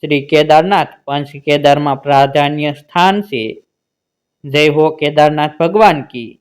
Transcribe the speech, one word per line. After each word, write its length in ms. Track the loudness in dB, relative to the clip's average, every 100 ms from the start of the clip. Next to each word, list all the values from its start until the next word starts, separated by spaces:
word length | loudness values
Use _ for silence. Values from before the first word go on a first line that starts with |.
શ્રી 240 | -2 -4 0
કેદારનાથ 600 | 0 4 4 4 0 -2 -10 -8
પંચ 220 | -8 -8 -10
કેદારમાં 640 | -2 0 2 2 0 -4
પ્રાધાન્ય 720 | 0 2 2 0 -2 -2 -6
સ્થાન 480 | -8 _ 0 0 0
છે. 420 | -6 -8 -8 -10 _ _ _ _ _ _ _ _
જય 260 | -4 2 2
હો 200 | 2 0
કેદારનાથ 640 | 0 -4 2 0 0 -6 -4
ભગવાન 420 | -2 2 2 2
કી. 380 | -8 -14 -14 -18